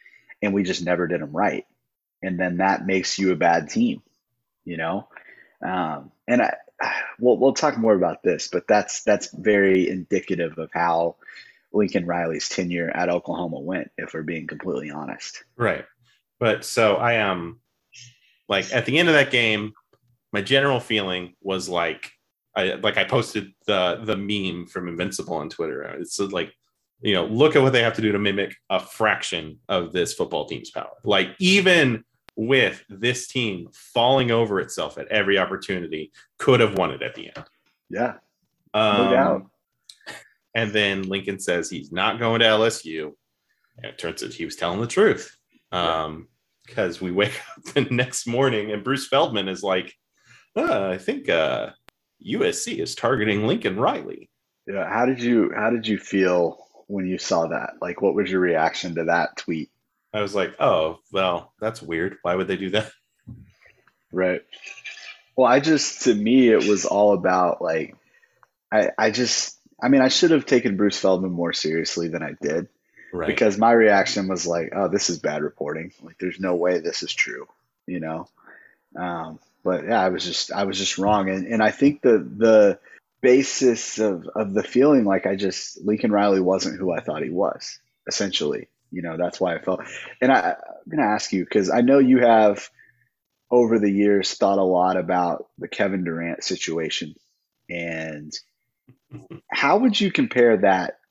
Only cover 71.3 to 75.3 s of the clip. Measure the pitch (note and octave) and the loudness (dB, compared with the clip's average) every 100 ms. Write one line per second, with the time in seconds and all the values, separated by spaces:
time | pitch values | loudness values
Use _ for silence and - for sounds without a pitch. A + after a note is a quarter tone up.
71.3 | F2 E2+ D#2 D#2+ D#2+ D#2+ - E2+ E2 D#2 | -2 -2 -2 -2 -2 -2 -4 -4 -4 -8
72.3 | D2 D2 D#2+ F2 _ _ _ - F2+ D#2+ | -6 -4 -2 -4 _ _ _ -12 -6 -4
73.3 | G#2 A2 G2 A#2 A#2 A2 G2+ F#2 G2+ F#2+ | 2 2 4 4 6 6 6 4 -2 -2
74.3 | F#2 E2+ E2+ D#2+ F#2+ F#2 G2 - E2 D#2 | -4 -2 -2 -2 -2 0 0 -2 -4 -4